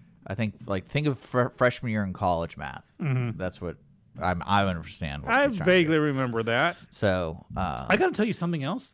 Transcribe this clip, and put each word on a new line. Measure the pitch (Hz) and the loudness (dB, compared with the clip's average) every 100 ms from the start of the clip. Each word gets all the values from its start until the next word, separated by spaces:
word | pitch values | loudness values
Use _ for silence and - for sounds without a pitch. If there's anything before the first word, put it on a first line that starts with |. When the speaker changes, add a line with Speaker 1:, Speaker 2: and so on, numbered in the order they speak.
| - _ - | -20 _ -8
Speaker 1:
I | |
think, | 98 107 - - | -4 -4 -4 -4
like, | 95 - | -4 -2
think | 147 151 | -2 0
of | 123 | -2
fr-, | - 127 120 | -2 0 0
freshman | - 123 - 120 | 2 2 2 -2
year | 107 | 0
in | 98 | -2
college | - 92 82 85 - | 0 0 0 -2 -6
math. | 71 - - - | -10 -12 -16 -6
Speaker 2:
Mm-hmm. | 151 127 120 107 | -2 0 -2 -4
Speaker 1:
That's | 92 - | -6 -6
what | 87 - _ _ _ - | -10 -10 _ _ _ -4
I'm, | 90 87 - | -2 -2 2
I | 101 | 2
understand | 98 85 80 - 76 73 | 2 -2 -8 -8 -8 -6
what | 71 | 0
Speaker 2:
I | 262 285 | 2 2
Speaker 1:
she's | 196 | 2
trying | 160 | 4
to | |
Speaker 2:
vaguely | 180 156 156 | 4 6 2
Speaker 1:
do. | |
Speaker 2:
remember | 151 135 127 113 | 2 0 0 0
that. | 113 120 170 - - | 0 2 2 -2 -14
Speaker 1:
So, | - 101 92 80 85 - - | 0 2 2 0 -6 -8 -4
uh, | 90 64 - | -4 -4 0
Speaker 2:
I | 226 | 2
gotta | 370 | 2
tell | 208 220 | 2 -2
you | |
something | - 170 165 | -2 -2 -2
else | 135 247 - | -4 -4 -6